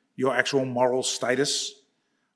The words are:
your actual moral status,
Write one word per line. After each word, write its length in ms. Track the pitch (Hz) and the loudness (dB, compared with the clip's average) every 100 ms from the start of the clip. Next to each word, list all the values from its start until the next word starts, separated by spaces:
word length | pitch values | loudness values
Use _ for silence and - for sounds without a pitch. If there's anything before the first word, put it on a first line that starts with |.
| _ - | _ -2
your 200 | 131 123 | 0 2
actual 300 | 127 139 131 | 2 0 0
moral 360 | 123 127 127 | 2 2 2
status, 720 | 123 - 117 127 143 - - - _ _ _ _ _ | -2 -2 0 0 0 -2 -6 -12 _ _ _ _ _